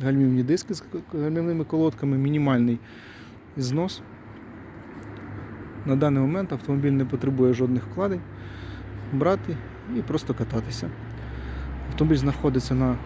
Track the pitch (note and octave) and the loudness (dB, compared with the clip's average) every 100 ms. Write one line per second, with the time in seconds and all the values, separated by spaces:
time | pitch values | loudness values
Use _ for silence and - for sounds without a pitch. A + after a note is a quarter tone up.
0 | C3+ C#3 C3+ B2+ B2 F3 - F#3+ - E3 | 2 6 6 6 4 2 0 -8 -6 -10
1 | - D#3+ D3+ D#3+ E3+ E3 D3+ D#3+ D#3+ - | -6 -2 0 0 0 0 0 4 2 2
2 | C#3+ C3+ C#3 D3+ C#3+ B2+ A#2+ A#2 - - | 2 2 4 4 4 6 4 2 -4 -20
3 | - - - - - - B2 C#3+ F3+ - | -18 -18 -18 -20 -12 -4 -2 0 -2 -4
4 | - - - - - - - - - - | -14 -18 -18 -18 -16 -16 -16 -16 -16 -14
5 | - - - - - - - - C#3+ C3+ | -14 -14 -12 -12 -12 -14 -14 -8 0 2
6 | D3 C#3 C3+ F3+ F#3+ C3+ - C#3 C#3+ C#3 | 4 4 4 2 -2 -4 -2 0 4 2
7 | C3 C3+ C#3 C3+ B2+ A#2+ B2+ B2 G#2 - | 2 0 0 4 6 6 2 0 -2 -2
8 | G3 F3+ - - - - - - - - | -2 -2 -6 -12 -12 -12 -12 -12 -12 -10
9 | - C3+ D#3 G3 - C#3 - - - B2 | -4 2 2 2 0 -6 -8 -12 -4 -4
10 | - D3+ - A#2 A2+ A2+ A2 - - - | 0 -2 -2 -2 0 -2 -2 -4 -6 -8
11 | - - - - - - - - - - | -10 -10 -8 -8 -8 -8 -6 -8 -6 2
12 | D#3 D3 C#3 C#3 D3 C3 - B2+ B2+ B2 | 4 4 4 2 2 2 2 2 4 2